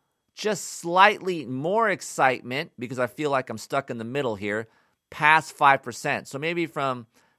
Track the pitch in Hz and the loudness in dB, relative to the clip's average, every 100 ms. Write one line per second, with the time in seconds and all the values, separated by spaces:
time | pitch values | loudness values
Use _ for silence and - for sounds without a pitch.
0 | _ _ _ - 208 196 - - 170 180 | _ _ _ -6 -4 -4 -6 -10 0 6
1 | 208 - 185 170 120 131 156 214 220 175 | 6 4 -4 -4 -6 -4 -2 0 0 -2
2 | - - 131 123 120 131 - - 123 127 | -6 2 2 2 -4 -8 -8 -10 -8 -4
3 | 120 - 147 135 127 113 - 139 135 117 | -4 -2 -2 -2 -2 -10 -6 -6 -4 -8
4 | 113 139 127 101 104 107 113 _ _ _ | -6 -4 -4 -4 -4 -4 -6 _ _ _
5 | _ - 151 160 - - 143 139 123 - | _ 2 6 6 4 4 4 4 0 -6
6 | 151 113 - 135 160 175 160 156 135 127 | -4 -4 -6 -8 -4 -4 -4 -2 -4 -4
7 | 117 _ _ | -10 _ _